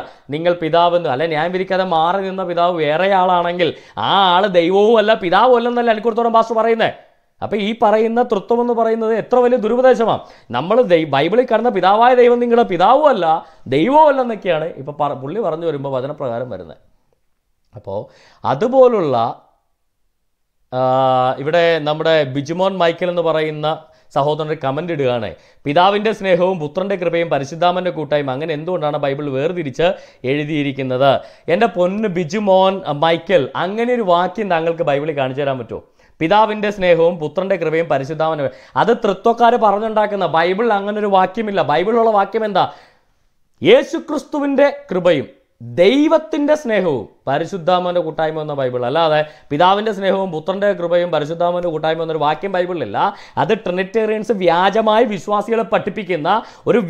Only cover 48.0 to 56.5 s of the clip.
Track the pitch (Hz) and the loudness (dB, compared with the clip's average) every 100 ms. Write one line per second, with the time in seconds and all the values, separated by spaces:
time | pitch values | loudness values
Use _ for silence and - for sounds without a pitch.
48 | 160 151 156 156 156 143 131 123 120 156 | -4 -4 -4 -4 -6 -4 -4 -4 -2 0
49 | 165 151 151 - - 147 180 202 220 190 | 0 0 -2 -8 -6 2 4 2 -2 -2
50 | 196 190 190 160 156 190 202 185 170 175 | -2 -2 -2 -6 -6 -2 -2 -2 0 0
51 | 175 156 147 165 175 175 175 156 160 165 | 0 -2 -2 -2 -2 -2 -4 -2 -2 -2
52 | 160 156 147 151 196 185 180 175 113 113 | -4 -2 -2 -2 -4 -4 -4 -4 -6 -2
53 | 180 - - - 151 214 190 180 185 220 | -2 -4 -8 -4 -2 -2 -2 -4 -4 -2
54 | 214 214 220 208 170 170 190 202 220 214 | -2 -2 -4 0 2 2 2 2 2 2
55 | 247 196 - 208 208 226 226 196 208 196 | 2 -2 -4 -4 -2 -4 -2 -2 -2 -6
56 | 180 170 160 214 - | -4 -4 0 -2 -4